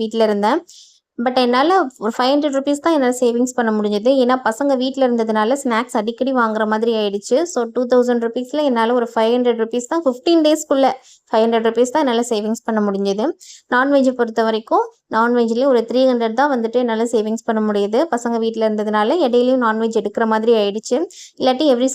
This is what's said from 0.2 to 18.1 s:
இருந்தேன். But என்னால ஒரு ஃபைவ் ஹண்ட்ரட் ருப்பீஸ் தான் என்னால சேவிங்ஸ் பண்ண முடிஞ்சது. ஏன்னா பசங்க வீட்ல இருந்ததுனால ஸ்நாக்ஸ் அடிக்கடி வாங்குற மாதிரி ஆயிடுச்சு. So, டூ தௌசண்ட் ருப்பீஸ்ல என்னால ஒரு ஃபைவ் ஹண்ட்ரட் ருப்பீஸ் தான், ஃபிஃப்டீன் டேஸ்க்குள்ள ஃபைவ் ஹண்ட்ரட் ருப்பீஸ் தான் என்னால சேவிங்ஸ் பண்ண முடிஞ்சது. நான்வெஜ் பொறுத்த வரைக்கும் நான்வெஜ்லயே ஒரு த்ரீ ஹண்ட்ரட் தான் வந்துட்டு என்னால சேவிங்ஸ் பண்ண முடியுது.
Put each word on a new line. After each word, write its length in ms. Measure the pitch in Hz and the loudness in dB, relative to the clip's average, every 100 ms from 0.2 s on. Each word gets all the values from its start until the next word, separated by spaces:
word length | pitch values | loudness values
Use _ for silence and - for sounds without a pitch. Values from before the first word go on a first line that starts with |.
| 220 | 0
இருந்தேன். 320 | 208 208 311 - - - _ _ - | 2 0 0 -4 -20 -20 _ _ -6
But 160 | 240 247 247 | -2 0 2
என்னால 260 | 247 302 381 269 - | 2 2 2 0 -4
ஒரு 80 | 208 233 | -6 -2
ஃபைவ் 160 | 247 | 0
ஹண்ட்ரட் 220 | 294 294 269 | 0 0 -2
ருப்பீஸ் 260 | 277 285 330 | -2 -2 0
தான் 100 | 320 | 2
என்னால 180 | 254 247 | 0 0
சேவிங்ஸ் 360 | 247 233 247 - | 0 0 -2 -2
பண்ண 140 | 226 214 | -2 0
முடிஞ்சது. 340 | 208 208 226 269 | -2 0 0 2
ஏன்னா 140 | 240 254 220 | 2 0 -2
பசங்க 300 | 226 285 262 | -2 -2 0
வீட்ல 200 | 254 269 262 | -2 0 0
இருந்ததுனால 500 | 233 220 220 214 285 | 0 0 0 0 -2
ஸ்நாக்ஸ் 340 | 262 220 247 240 | -2 -2 -2 -4
அடிக்கடி 320 | 214 233 262 254 | -4 -4 -2 0
வாங்குற 260 | 226 220 214 | 0 0 -2
மாதிரி 220 | 220 226 220 | 0 0 0
ஆயிடுச்சு. 360 | 208 202 - 254 339 | -2 -4 -2 -2 0
So, 80 | 254 233 233 | -4 -4 -4
டூ 80 | 247 | 0
தௌசண்ட் 340 | 247 240 240 233 | 2 2 0 -2
ருப்பீஸ்ல 360 | 240 254 294 294 | -6 -6 -2 0
என்னால 260 | 233 226 247 | 0 0 0
ஒரு 100 | 233 | 0
ஃபைவ் 220 | 233 220 247 | 0 0 2
ஹண்ட்ரட் 260 | 247 226 | 0 0
ருப்பீஸ் 280 | 226 240 247 | -2 -4 -4
தான், 100 | 330 330 | -2 -2
ஃபிஃப்டீன் 380 | 247 - 330 302 | -2 2 4 4
டேஸ்க்குள்ள 400 | 311 - 277 269 - - - _ | 2 0 0 2 -2 -14 -20 _
ஃபைவ் 140 | 226 226 | 0 2
ஹண்ட்ரட் 220 | 233 226 | 2 0
ருப்பீஸ் 240 | 226 254 | 0 0
தான் 100 | 302 277 | 0 0
என்னால 180 | 233 240 | 0 -2
சேவிங்ஸ் 340 | 202 214 226 - | -4 -2 -6 -4
பண்ண 120 | 220 | -2
முடிஞ்சது. 440 | 202 196 196 196 262 339 - - _ | 0 0 -2 0 -2 -4 -16 -20 _
நான்வெஜ் 360 | 247 277 277 262 254 | 0 2 4 2 0
பொறுத்த 240 | 226 220 220 | -2 0 0
வரைக்கும் 360 | 220 220 349 466 _ _ 220 | -2 0 0 0 _ _ 0
நான்வெஜ்லயே 500 | 240 247 233 233 277 | 2 2 2 2 2
ஒரு 100 | 247 233 | 2 2
த்ரீ 120 | 240 262 | 2 2
ஹண்ட்ரட் 280 | 240 226 226 | 2 0 0
தான் 120 | 294 | 0
வந்துட்டு 260 | 254 226 247 | 0 0 0
என்னால 200 | 240 220 233 | 0 -2 0
சேவிங்ஸ் 340 | 233 214 226 - | 0 -2 -4 -2
பண்ண 120 | 220 | -2
முடியுது. 380 | 214 202 202 226 330 | 0 0 0 0 0